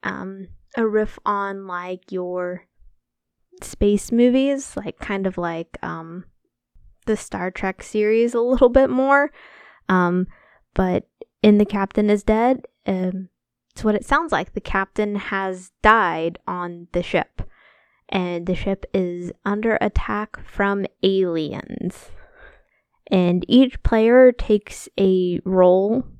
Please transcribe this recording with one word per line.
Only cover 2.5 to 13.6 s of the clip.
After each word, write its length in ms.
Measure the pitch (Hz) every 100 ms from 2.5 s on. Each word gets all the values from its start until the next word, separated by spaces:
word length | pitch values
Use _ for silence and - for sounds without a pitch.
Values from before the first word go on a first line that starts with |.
| 180 _ _ - _ _ _ _ _ _ 370
space 480 | - - 202 202 -
movies, 640 | 233 247 254 269 277 277
like, 240 | - 208 -
kind 280 | - 196 190
of 100 | 185
like, 400 | 170 165 165 -
um, 420 | 180 165 165 170 - _ _ _ _ _ - _
the 120 | - 214
Star 340 | - 196 180
Trek 320 | - 190 190
series 500 | - 214 208 226 233
a 80 | 240
little 280 | 240 254 247
bit 200 | 247 269
more. 440 | 254 269 277 285 - - - - _ _
Um, 400 | 185 180 180 185 - _ _ _
but 360 | - 185 180 - _ - _
in 160 | 214 208
The 80 | 208
Captain 420 | 208 196 - 208
is 140 | 208
Dead, 420 | - 214 240 262 - _ -
um, 420 | 190 185 185 185 _ _ _